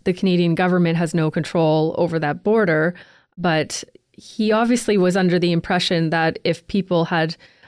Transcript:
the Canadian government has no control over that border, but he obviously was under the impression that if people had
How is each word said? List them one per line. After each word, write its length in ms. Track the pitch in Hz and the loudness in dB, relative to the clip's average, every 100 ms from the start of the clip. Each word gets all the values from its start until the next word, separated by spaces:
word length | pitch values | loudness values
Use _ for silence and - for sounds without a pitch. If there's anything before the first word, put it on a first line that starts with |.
| 196 | -4
the 80 | |
Canadian 420 | 180 190 175 170 165 | -2 0 2 2 2
government 420 | 180 180 170 165 | 2 2 2 0
has 160 | 165 | 0
no 160 | 175 156 | 0 -2
control 640 | 165 147 175 160 156 160 - | -2 -4 0 2 2 0 -2
over 220 | 165 165 | -2 -2
that 220 | 147 - | -4 -4
border, 540 | 208 226 196 156 170 175 - _ _ - | 0 0 2 0 0 -4 -16 _ _ -6
but 460 | 175 156 143 - - - _ | -2 -2 -2 -8 -12 -20 _
he 400 | - - - 214 | -20 -14 -4 0
obviously 440 | 214 233 247 - 208 | 2 2 0 2 2
was 200 | 180 190 | 2 2
under 200 | 180 175 | 2 2
the 140 | 175 | 0
impression 580 | 165 - 180 - 165 160 | 0 -2 -2 0 0 0
that 280 | 165 160 - - | 0 -2 -2 -4
if 200 | 165 - | -4 -4
people 360 | 202 180 170 | -4 0 0
had 320 | 165 170 160 - - _ | 0 0 -2 -6 -18 _